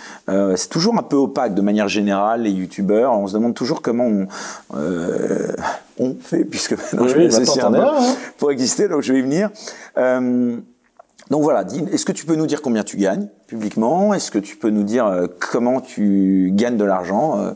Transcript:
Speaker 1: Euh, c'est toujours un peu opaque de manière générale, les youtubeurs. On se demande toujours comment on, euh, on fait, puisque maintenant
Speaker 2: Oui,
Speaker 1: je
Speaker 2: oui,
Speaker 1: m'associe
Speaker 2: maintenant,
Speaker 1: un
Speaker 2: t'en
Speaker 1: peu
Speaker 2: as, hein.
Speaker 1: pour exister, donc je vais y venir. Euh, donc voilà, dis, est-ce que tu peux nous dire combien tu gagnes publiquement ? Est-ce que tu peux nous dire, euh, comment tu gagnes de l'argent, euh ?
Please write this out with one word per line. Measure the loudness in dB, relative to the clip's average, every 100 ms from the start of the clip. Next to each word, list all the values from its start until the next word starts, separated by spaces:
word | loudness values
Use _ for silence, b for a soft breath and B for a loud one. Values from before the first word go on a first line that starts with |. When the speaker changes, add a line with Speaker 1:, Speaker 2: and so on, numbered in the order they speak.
| B B -4
Speaker 1:
Euh, | 0 2 0
c'est | -2
toujours | -2 0 0
un |
peu | 0 0
opaque | 0 0 -2
de | 0
manière | 2 2 0
générale, | 0 0 0 0 0
les | 0
youtubeurs. | -2 -4 -4 0 2 4
On | 2 0
se |
demande | 0 0
toujours | -2 -4 -4
comment | -2 0 0
on, | 0 -2 B B B -12 -8
euh, | -4 -4 -4 -2 -2 -2 -4 -4 B B B -6
on | -4 -4
fait, | -4 -2 -2
puisque | -4 -4
maintenant | -4 -4 0
Speaker 2:
Oui, | 2
Speaker 1:
je | 4
Speaker 2:
oui, |
Speaker 1:
m'associe | 4 4 2 2
Speaker 2:
maintenant, | 2 4
Speaker 1:
un |
Speaker 2:
t'en | 4 4
Speaker 1:
peu |
Speaker 2:
as, | 2
hein. | 0 B -4
Speaker 1:
pour | -2
exister, | 0 0 2 2
donc | 2
je | 2
vais | 2
y |
venir. | 2 0 -2 -4 B B B 0
Euh, | 2 2 2 0 0 -2 -10 _ _ _ -20 _ -4
donc | 0
voilà, | 2 2
dis, | 0 -4 -2
est-ce | -2
que | -2
tu | -6
peux | -2 0
nous | 0
dire | -2
combien | -2 -2
tu | -2 0
gagnes | 0 0 -4 -10 -14
publiquement ? | -8 -6 0 2 2 2
Est-ce | 0 -2
que | -4
tu | -4 -4
peux | 0
nous | 2
dire, | 2 2 2
euh, | 2 -2 -4 -4
comment | 0 0 0
tu | -4 -2 2 4 4 4 2
gagnes | 2 0 2
de |
l'argent, | 2 0 0 0 0 0
euh ? | -4